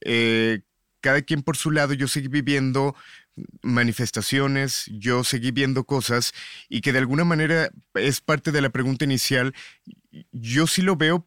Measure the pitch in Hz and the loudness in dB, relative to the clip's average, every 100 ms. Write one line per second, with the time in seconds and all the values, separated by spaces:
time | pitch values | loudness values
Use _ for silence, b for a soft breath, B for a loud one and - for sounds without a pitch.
0 | - 117 117 113 113 110 - _ _ _ | -2 2 2 2 2 0 -6 _ _ _
1 | 139 139 139 156 139 143 160 151 143 143 | 0 0 0 -2 -2 -2 0 2 2 0
2 | 135 151 135 147 131 139 135 131 139 B | -2 -2 -2 -2 0 0 2 0 0 B
3 | B B B - - - - 120 117 113 | B B B -18 -18 -8 0 2 2 0
4 | 117 - 101 135 139 139 135 - - 107 | -4 -4 -2 0 2 0 -2 -4 -8 -4
5 | 113 123 123 127 123 123 135 131 - 139 | 0 0 0 -2 -2 0 0 0 0 -2
6 | - 120 - B B B B 120 139 131 | 0 0 0 B B B B -4 0 2
7 | 127 143 175 160 156 160 156 - _ 98 | 2 2 2 2 2 2 0 -6 _ -2
8 | 127 131 - 151 - 147 135 127 131 127 | 0 -2 -2 -2 0 0 0 0 -2 0
9 | 147 127 - 131 127 B B B - - | 0 0 2 0 0 B B B -20 -20
10 | _ 76 - 123 113 131 165 - 185 170 | _ -20 -16 -12 -2 2 2 2 2 2
11 | 156 175 | 2 2